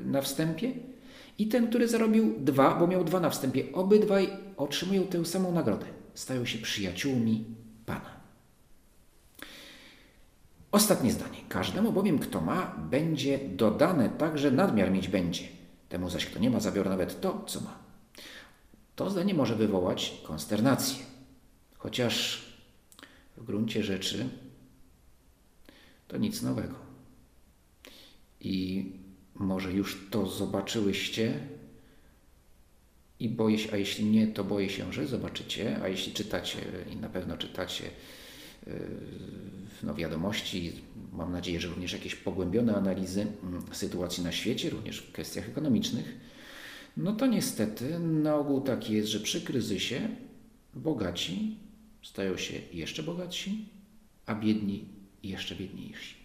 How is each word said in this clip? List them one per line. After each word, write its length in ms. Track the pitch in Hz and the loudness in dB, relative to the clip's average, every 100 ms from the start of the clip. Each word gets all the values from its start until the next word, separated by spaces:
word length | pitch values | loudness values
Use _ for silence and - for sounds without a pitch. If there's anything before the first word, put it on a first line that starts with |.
na 160 | 123 139 | 2 0
wstępie, 520 | 135 - 160 160 247 262 - - - - - - | 2 0 0 0 -2 -4 -10 -16 -20 -20 -16 -2
i 100 | 214 | 2
ten, 200 | 247 226 | 4 4
który 200 | 240 233 | 4 4
zarobił 460 | 233 220 220 220 - | 4 6 6 6 4
dwa, 360 | 139 135 143 | 4 8 6
bo 120 | 165 170 | 8 4
miał 180 | 185 | 4
dwa 160 | 170 180 | 4 4
na 100 | 156 | 2
wstępie. 420 | - 135 135 - | 2 0 0 0
Obydwaj 560 | 180 190 214 180 196 185 - - - | 0 8 8 8 4 4 -2 -12 -4
otrzymują 500 | 147 - 175 196 180 | -2 -2 0 2 2
tę 180 | 175 | 0
samą 280 | 165 190 180 | 0 0 2
nagrodę. 340 | 175 220 190 - - - | 2 2 0 -4 -12 -16
Stają 300 | - - 131 | -14 -4 -2
się 140 | 117 - | -2 -4
przyjaciółmi 880 | - - 95 87 143 127 113 110 - - - - - | -4 -2 -2 0 2 4 4 2 0 -12 -16 -14 -6
Pana. 240 | - - - - - _ _ - - _ - - - - - - - - - - - - - - _ - - - | -6 -6 -16 -20 -20 _ _ -20 -20 _ -20 -20 -20 -20 -18 -18 -16 -18 -20 -20 -20 -20 -20 -20 _ -20 -20 2
Ostatnie 400 | 208 - 262 123 | 4 6 6 4
zdanie. 260 | 87 - - - | 2 -4 -10 -4
„Każdemu 440 | 92 95 - 220 | -2 0 2 4
bowiem, 260 | 180 202 143 | 4 4 4
kto 220 | - 95 | 2 0
ma, 360 | 80 160 175 - 78 | 2 0 -2 -6 0
będzie 480 | 139 165 147 135 135 | 2 2 2 2 0
dodane, 680 | - 95 110 107 160 170 101 | -2 4 4 6 6 6 4
także 420 | - 156 151 143 | 4 0 4 4
nadmiar 400 | 127 196 104 92 | 6 6 6 4
mieć 180 | 95 90 | 4 2
będzie. 360 | 98 87 - - - - - - | 2 2 -2 -6 -16 -20 -20 -8
Temu 220 | 90 90 | -6 -2
zaś, 160 | 82 - | -2 -4
kto 120 | - | 0
nie 120 | 120 | 2
ma, 100 | 104 | 4
zabiorę 300 | 95 92 92 | 2 2 2
nawet 300 | 190 - - | 2 0 0
to, 240 | 190 - - | -2 -2 -6
co 140 | - | -8
ma”. 180 | - - - - - - - - - - - - - - | -8 -12 -18 -20 -20 -20 -18 -18 -20 -20 -20 -20 -20 -4
To 140 | 190 | -2
zdanie 240 | 196 196 | 2 2
może 220 | 170 117 110 | 4 2 4
wywołać 640 | 104 95 90 - - - | 4 4 2 0 -4 -8
konsternację. 840 | - 80 - 104 131 123 - - - - - - - _ _ - | -8 -8 -2 4 4 4 2 -2 -10 -18 -20 -20 -20 _ _ -10
Chociaż 680 | - - 120 - - - - - - - _ - - - - - | -6 0 2 2 -2 -4 -10 -20 -20 -20 _ -20 -20 -20 -20 -16
w 80 | |
gruncie 380 | - 101 113 110 | -4 -2 0 0
rzeczy 460 | 98 92 - 98 131 - - - - - - - - - _ _ - - - - - - - | 0 0 -2 -2 -4 -6 -16 -20 -20 -20 -20 -20 -20 -20 _ _ -20 -20 -20 -20 -20 -20 -10
to 80 | - | -2
nic 260 | 104 - | 0 0
nowego. 320 | 123 123 85 - - - - - - - - _ _ _ - - - - - _ | -2 -2 -4 -8 -14 -20 -20 -20 -20 -20 -20 _ _ _ -20 -20 -20 -20 -20 _
I 440 | - 95 92 95 - - - - - | -2 0 0 -2 -4 -10 -18 -20 -20
może 380 | - 95 92 95 | -4 -2 0 0
już 360 | 98 98 - - | 0 0 -4 -4
to 160 | 113 95 | 0 0
zobaczyłyście 1120 | 104 98 101 - 117 101 95 - - 110 - - - - - - - - - - - _ - - _ _ _ _ - | -2 0 0 0 2 2 2 -2 0 0 0 -6 -14 -16 -20 -20 -20 -20 -20 -20 -20 _ -20 -20 _ _ _ _ -6
i 80 | - | -4
boję 300 | - 110 110 | 2 4 4
się, 140 | - | 2
a 40 | 104 | -2
jeśli 280 | 98 - | -2 0
nie, 220 | 107 110 107 | 6 6 6
to 180 | - | 2
boję 260 | 95 101 95 | 0 0 0
się, 220 | - 92 | -2 -6
że 140 | 120 143 | -4 -2
zobaczycie, 720 | 110 87 - - - 104 - | -2 -4 -6 -8 -4 -2 0
a 60 | 92 | -2
jeśli 240 | 95 95 | -2 -4
czytacie, 460 | - 98 90 - - - 90 87 | -4 -4 -4 -4 -6 -8 -8 -10
i 40 | 90 | -8
na 120 | 90 | -6
pewno 280 | 90 87 80 | -6 -6 -6
czytacie, 480 | - - 90 - - - - - - - - - - | -8 -6 -6 -6 -8 -14 -18 -18 -18 -18 -18 -16 -12
yy, 60 | - 90 90 - 90 - 90 92 - - - | -10 -8 -10 -12 -12 -12 -12 -14 -14 -16 -8
no, 120 | 90 | -6
wiadomości, 800 | 78 80 78 95 110 - 92 85 - - - - | -4 -4 -2 -2 -2 -4 -4 -4 -8 -14 -16 -12
mam 200 | 90 85 | -8 -4
nadzieję, 280 | 87 90 85 | -4 -2 -2
że 80 | 87 | -4
również 240 | 85 90 | -6 -6
jakieś 220 | 98 92 | -6 -8
pogłębione 600 | - - 95 90 110 120 101 | -6 -4 -2 0 2 4 4
analizy, 500 | 98 92 90 95 107 - | 2 0 -2 -2 -2 -4
mm, 200 | 92 87 87 | -6 -6 -8
sytuacji 520 | - 95 90 87 90 | -6 -4 -2 -4 -2
na 80 | 87 | -2
świecie, 380 | 82 107 127 170 | -2 -2 -2 -2
również 280 | 82 - - | -4 -8 -10
w 140 | - | -10
kwestiach 360 | - - - 98 | -10 -8 -6 -6
ekonomicznych, 680 | 147 151 104 - 117 - - - - - - - - - - | -4 2 2 2 -4 -6 -12 -16 -18 -18 -16 -16 -16 -12 -4
no 160 | 165 | -2
to 140 | 220 262 | 2 2
niestety 720 | 202 - - 107 - 127 170 | 2 0 0 -2 -2 -4 -2
na 380 | 165 156 151 151 | 0 2 4 2
ogół 240 | 139 135 | 2 2
tak 300 | 135 110 110 | 2 -2 2
jest, 180 | 107 107 | 0 2
że 120 | 101 | -2
przy 200 | - 175 | -2 -4
kryzysie 680 | 170 139 110 92 - 135 220 - - - - - _ | -2 -2 0 -2 0 -2 -4 -6 -14 -20 -20 -20 _
bogaci 840 | 139 143 127 92 87 - 92 220 - - - - - | -4 -2 0 -2 -2 -4 -2 -4 -6 -14 -20 -20 -20
stają 340 | - - 98 87 | -14 -4 -2 -2
się 180 | - - - | -4 -6 -8
jeszcze 300 | 85 76 - | -8 -6 -6
bogatsi, 640 | 156 175 180 - 196 220 - - - - - - - | -6 -6 -6 -6 -4 -6 -6 -16 -20 -20 -20 -18 -6
a 80 | |
biedni 540 | 107 107 104 98 98 - - - - | 0 2 2 0 -4 -8 -18 -20 -12
jeszcze 320 | 98 92 - | -8 -6 -6
biedniejsi. 600 | 90 92 - - - - - | -8 -10 -10 -12 -14 -16 -18